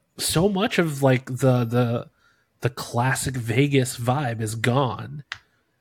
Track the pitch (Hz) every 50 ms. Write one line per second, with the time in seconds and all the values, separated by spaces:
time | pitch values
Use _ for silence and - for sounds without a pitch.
0 | _ _ _ - - - - 156 185 214 196 185 214 240 - 190 170 160 143 135
1 | 139 131 131 127 131 - 127 120 135 131 127 123 120 113 120 123 123 117 120 -
2 | - - _ _ _ _ _ _ _ _ _ _ - 123 - - - - - 120
3 | 120 131 131 - - 143 127 127 110 117 110 131 143 143 139 131 123 - - 120
4 | 117 123 127 151 147 120 113 110 113 104 110 113 - 123 120 139 139 117 - -
5 | 113 120 143 151 - _ - - _ _ _ _ _ _ _ _